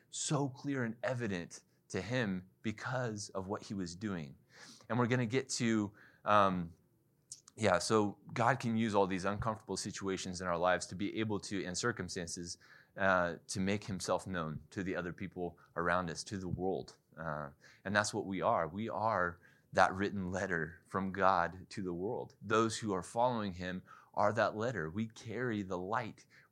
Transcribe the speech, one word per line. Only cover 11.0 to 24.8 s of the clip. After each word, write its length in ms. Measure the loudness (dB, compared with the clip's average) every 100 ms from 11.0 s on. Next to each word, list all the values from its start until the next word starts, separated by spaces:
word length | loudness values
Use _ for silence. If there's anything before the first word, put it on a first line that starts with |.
| -4 -2
able 220 | -2 -2
to, 240 | -4 -4
and 120 | -2 -2
circumstances, 800 | -2 -2 -6 -6 -6 -8 -10 -10 -16 -20 _ 0
uh, 360 | 4 4 4 -2 -6
to 140 | -2
make 240 | 0 0
himself 420 | -2 -6 0 0 0
known 320 | -4 -4 -6 -8
to 120 | -6
the 140 | -4 -2
other 160 | -4
people 440 | -6 -8 -6 -6 -8 -12 -2
around 340 | 0 2 0
us, 140 | -6
to 120 | -6 -6
the 120 | -6
world. 460 | -4 -2 -2 -6 -16 _ -10
Uh, 280 | -6 -6 -8 -12 -20 -12
and 100 | -2
that's 180 | 0 2
what 140 | 0 -4
we 160 | 0
are. 240 | 2 2 0
We 220 | -2 -6
are 500 | -2 0 2 2 -2 -16 _ _
that 220 | 6 6
written 380 | 6 0 0 -2
letter 480 | -2 0 -2 -2 -8 _
from 240 | -2 -2
God 400 | 4 6 6 2 -2 -12
to 120 | -6
the 100 | -4
world. 420 | -2 -4 -6 -8 -10
Those 340 | 2 4 4 0
who 160 | -2
are 100 | -2
following 500 | -2 2 2 2 -4
him 300 | -4 -6 -6 -10 -20 -10
are 180 | 0 2
that 240 | 4 0 0
letter. 340 | -2 -2